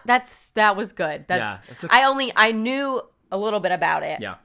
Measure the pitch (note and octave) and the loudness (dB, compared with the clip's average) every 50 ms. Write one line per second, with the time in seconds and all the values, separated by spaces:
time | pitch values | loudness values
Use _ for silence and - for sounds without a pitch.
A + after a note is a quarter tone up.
0 | _ A3+ A#3+ B3+ B3 - - - - - _ A3 G#3+ G#3+ G3+ F#3+ A3+ F#3+ - - | _ 2 2 2 0 -4 -18 -18 -20 -8 _ 2 4 4 2 0 -6 -8 -6 -6
1 | F3+ D#3 D3+ - C#3+ _ F3+ - A2 G#2 G2+ F#2+ - - B2 - - E3 G#3+ B3 | -6 -6 -6 -8 -6 _ -4 -2 -2 -4 -6 -10 -14 -20 -18 -14 0 4 6 6
2 | C4+ C4+ C4+ C4+ C4+ B3 - - G#3+ A3+ A3+ A3 A3 A#3+ C4 C4+ C#4 C4+ C4 - | 6 6 2 0 -2 -2 2 2 2 4 2 -2 -4 -4 -2 -2 -2 -2 -4 -6
3 | - _ _ _ _ _ F#3 G3 G#3 A3 G#3+ G#3 F3 F3+ F3+ F3 E3+ D#3+ D#3+ D#3 | -6 _ _ _ _ _ -8 -4 -4 -2 -4 -2 -2 -2 -2 0 0 0 0 0
4 | D#3+ D#3 D#3 - G#2+ G2 F2+ - | -2 -6 -8 -8 -10 -12 -12 -14